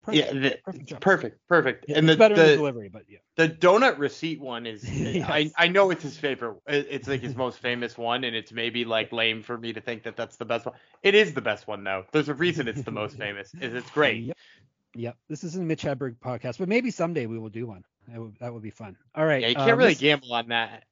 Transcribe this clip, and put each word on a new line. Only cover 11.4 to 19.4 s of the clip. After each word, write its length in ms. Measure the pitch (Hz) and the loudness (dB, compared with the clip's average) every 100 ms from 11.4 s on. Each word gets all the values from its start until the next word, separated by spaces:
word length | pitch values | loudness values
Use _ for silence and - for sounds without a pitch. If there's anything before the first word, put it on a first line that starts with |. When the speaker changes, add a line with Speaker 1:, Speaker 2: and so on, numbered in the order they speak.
Speaker 2:
best 260 | 110 104 - | -2 -4 -6
one, 160 | 104 | -10
though. 220 | 98 95 95 | -4 -6 -2
There's 180 | 151 143 | -2 -2
a 40 | |
reason 320 | 135 175 156 120 | -2 -2 -2 -6
it's 140 | 113 | -6
the 100 | 127 | -8
most 280 | 110 104 101 | -6 -8 -8
Speaker 1:
<laughs> 0 | |
Speaker 2:
famous, 340 | 104 101 98 170 | -10 -10 -14 -12
is 140 | 131 | -10
it's 160 | 117 - | -10 -6
great. 320 | - 143 113 | 0 2 0
Speaker 1:
Yep. 140 | 117 165 _ _ _ _ _ 117 | -8 -12 _ _ _ _ _ -12
Yep. 200 | 117 117 _ | -12 -12 _
This 160 | 151 | -12
isn't 180 | 175 175 | -8 -6
a 40 | 165 | -4
Mitch 160 | 160 | -4
Hedberg 340 | 156 135 135 117 | -4 -6 -8 -8
podcast, 420 | 127 120 131 120 | -10 -8 -10 -6
but 100 | 185 | 0
maybe 220 | 226 254 | 0 -2
someday 360 | - 170 165 117 | -4 -4 -2 -6
we 120 | 113 | -8
will 120 | 110 | -10
do 160 | 110 120 | -10 -12
one. 180 | 95 _ _ - | -12 _ _ -18
That 120 | 117 | -16
would, 160 | 113 101 | -16 -14
that 140 | 120 | -14
would 80 | 117 | -12
be 80 | 107 | -16
fun. 260 | - 107 92 _ | -16 -18 -18 _
All 120 | - 156 | 0 2
right, 160 | 143 | 2